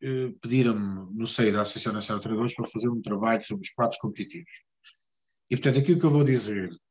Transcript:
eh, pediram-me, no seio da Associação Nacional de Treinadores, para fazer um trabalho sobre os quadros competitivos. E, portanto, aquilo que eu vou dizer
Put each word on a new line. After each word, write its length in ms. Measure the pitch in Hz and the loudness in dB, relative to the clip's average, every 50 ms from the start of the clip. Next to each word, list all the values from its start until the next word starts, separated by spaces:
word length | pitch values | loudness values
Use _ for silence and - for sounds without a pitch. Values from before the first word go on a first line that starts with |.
eh, 320 | 131 135 131 131 127 123 - - | -6 -4 -4 -2 -4 -4 -6 -10
pediram-me, 720 | - 113 123 131 120 117 110 104 101 98 95 95 95 92 104 | -6 0 2 4 4 4 4 2 -2 -4 -4 -6 -8 -10 -8
no 120 | 113 113 | -6 -4
seio 260 | 113 - - 113 107 101 | -2 0 2 4 4 4
da 80 | 104 | 2
Associação 320 | 104 - - 110 - 110 104 | 0 -2 -4 -6 -6 -4 -4
Nacional 260 | 107 101 - 107 101 | -4 -4 -4 -6 -6
de 40 | - | -4
Treinadores, 320 | 113 110 107 117 120 - | -4 -2 0 0 -2 -2
para 100 | - 113 | -4 -8
fazer 240 | - - 110 113 120 | -6 -6 -2 -2 -2
um 120 | 120 113 | -2 -2
trabalho 420 | 101 - 104 98 110 113 113 101 - | -4 -4 -4 -2 0 0 0 0 -2
sobre 180 | - 104 98 95 | -6 -8 -8 -8
os 80 | - | -10
quadros 280 | - - 117 117 - - | -4 -2 -2 -2 -2 -4
competitivos. 520 | - 107 - - 98 - - - 170 _ - - _ _ _ _ _ - _ _ _ _ _ _ _ _ _ _ _ - | -6 -8 -6 -6 -10 -10 -10 -16 -16 _ -20 -20 _ _ _ _ _ -20 _ _ _ _ _ _ _ _ _ _ _ -4
E, 60 | 127 | -4
portanto, 240 | - - 139 123 139 | 0 2 4 4 4
aquilo 200 | 139 - 175 170 | 4 4 4 4
que 60 | 165 | 6
eu 40 | 151 | 4
vou 140 | 143 147 139 | 6 6 6
dizer 460 | 131 127 120 104 104 104 98 92 87 85 - _ _ | 6 4 2 2 0 -2 -4 -4 -6 -8 -12 _ _